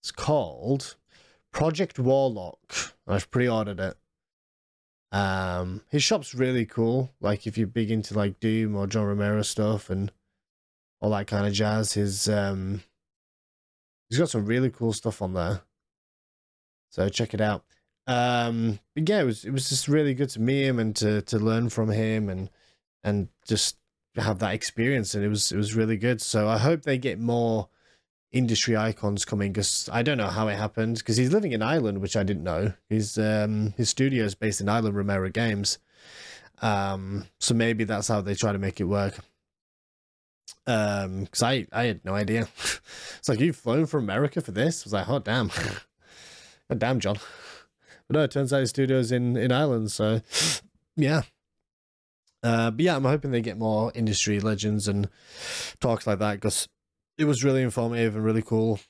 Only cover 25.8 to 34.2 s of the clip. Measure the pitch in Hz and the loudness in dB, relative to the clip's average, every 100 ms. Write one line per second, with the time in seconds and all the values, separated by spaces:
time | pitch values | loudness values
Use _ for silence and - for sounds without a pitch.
25.8 | 110 110 117 120 - 113 107 110 127 165 | 0 2 0 0 0 0 2 2 2 2
26.8 | 151 131 127 95 117 120 117 110 104 _ | 0 -2 -2 -2 0 2 2 0 -2 _
27.8 | _ _ _ _ _ 127 123 110 - 110 | _ _ _ _ _ 0 2 2 2 2
28.8 | 110 107 101 101 - 104 101 98 98 - | 2 0 -2 -2 -2 -2 0 0 0 -2
29.8 | - 117 123 139 101 90 110 101 107 - | -2 -2 0 0 0 0 -2 0 -4 -2
30.8 | 113 113 - 113 127 196 202 117 110 160 | -2 -2 0 2 4 2 0 -2 0 2
31.8 | 113 98 95 113 98 95 87 80 104 - | 0 -2 -2 0 0 0 -2 0 -2 -4
32.8 | _ 110 107 - 107 107 107 107 107 98 | _ -2 0 0 0 2 0 0 -2 0
33.8 | 117 - 135 131 | -2 2 2 2